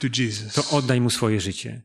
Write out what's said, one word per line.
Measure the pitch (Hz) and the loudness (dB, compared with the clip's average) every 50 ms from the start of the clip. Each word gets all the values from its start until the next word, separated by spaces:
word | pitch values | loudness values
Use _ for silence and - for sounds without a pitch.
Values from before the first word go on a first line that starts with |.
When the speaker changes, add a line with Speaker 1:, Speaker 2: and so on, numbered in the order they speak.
| - 131 | -2 -2
Speaker 1:
to | 117 123 | 0 0
Jesus. | 131 113 104 104 110 107 - | -2 -2 -2 -6 -8 -4 -2
Speaker 2:
to | - 143 - | -2 0 2
oddaj | 151 147 139 123 127 123 | 2 2 4 4 4 4
mu | 120 120 | 4 2
swoje | - - - 110 107 104 | 2 2 2 2 2 2
życie. | 90 98 92 - - 117 - 120 - | 0 -2 -4 -6 -8 -10 -12 -12 -4